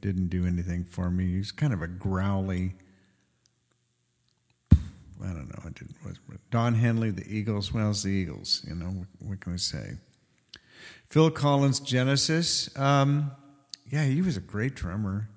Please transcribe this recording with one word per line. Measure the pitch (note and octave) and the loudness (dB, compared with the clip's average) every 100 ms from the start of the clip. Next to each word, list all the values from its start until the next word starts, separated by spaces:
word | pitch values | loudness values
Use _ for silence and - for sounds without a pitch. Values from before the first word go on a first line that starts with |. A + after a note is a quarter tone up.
didn't | G2+ F#2 F2+ | -2 -2 -2
do | F2+ F2+ | 0 0
anything | F2 F2+ F2 | 0 -2 -4
for | F2 - F2+ | -6 -4 -2
me. | F2+ F#2 | 0 0
He's | F#2 G2+ | 0 -4
kind | - D3+ | -2 -2
of | G#2 | -2
a | E2 | -4
growly, | F2+ G2 F#2 G2 G2 F#2+ F2+ F#2 F2+ - _ _ _ _ _ _ _ _ _ _ _ _ _ _ _ _ _ _ | -6 -2 0 0 0 -2 -2 -4 -6 -18 _ _ _ _ _ _ _ _ _ _ _ _ _ _ _ _ _ _
I | - - - - - F#2+ | 6 6 -14 -20 -10 -8
don't | E2+ C#2 | -8 -8
know, | - E2 | -12 -14
it | - | -14
didn't, | - - G2+ | -16 -14 -12
was, | F#2 - - _ | -12 -14 -18 _
Don | A2+ A#2 A#2 | 2 4 4
Henley, | A#2 A2+ A2+ | 4 4 0
the | F#2 - | -2 -4
Eagles, | G#2+ G#2 G#2 F#2+ | -4 -2 -2 -2
well, | A#2 G#2+ | 0 0
it's | G2 | 0
the | F#2+ | 0
Eagles, | G2 F2 D2 - - - | 0 -2 -6 -4 -4 -4
you | E2 | -8
know, | E2+ | -6
what, | F#2+ F2+ - | -6 -10 -12
what | G#2 F#2+ | -10 -8
can | - | -4
we | F2 | -4
say? | - D2+ G#1 - _ _ _ _ _ - _ - - - _ | -2 -4 -8 -12 _ _ _ _ _ -20 _ -20 -20 -20 _
Phil | D3+ D#3+ | 4 6
Collins, | D#3 D3 C#3 C#3 B2 | 4 2 4 4 2
Genesis, | - B2 B2+ C#3 - D#3+ E3+ - - - | 0 2 4 2 2 2 2 0 -2 0
um, | C#3 C#3 C#3 C#3+ D3 C3 - - _ - - | 4 6 4 2 0 -6 -20 -20 _ -20 -6
yeah, | C#3 | 0
he | C#3+ C#3 | 2 2
was | F#3 A2 | 0 -2
a | |
great | F2 G2+ B2 C3+ | -4 -4 -4 -4
drummer | F2+ F#2+ G#2 G2 A2 | -6 -2 -2 -4 -6